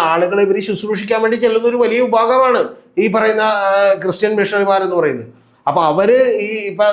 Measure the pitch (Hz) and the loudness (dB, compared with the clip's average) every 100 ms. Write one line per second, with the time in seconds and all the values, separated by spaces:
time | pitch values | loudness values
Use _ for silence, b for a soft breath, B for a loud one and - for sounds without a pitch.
0 | 165 165 180 202 196 202 196 196 208 202 | 0 2 0 2 0 0 -2 -4 -4 -6
1 | 202 220 226 233 233 220 233 240 233 240 | -2 -2 0 0 0 0 0 0 0 0
2 | 247 220 226 262 262 226 165 - B - | 0 0 2 2 2 2 -2 -8 B -2
3 | 214 220 220 214 214 202 196 196 202 196 | 0 0 0 0 0 0 0 2 2 0
4 | 185 175 214 214 196 208 196 190 185 180 | -2 -2 -2 0 -2 0 0 0 0 0
5 | 151 120 113 - b b - 175 160 156 | 0 -2 -10 -20 b b -4 0 0 2
6 | 202 254 254 214 208 220 202 180 208 | 2 2 2 0 -4 -6 -6 -2 0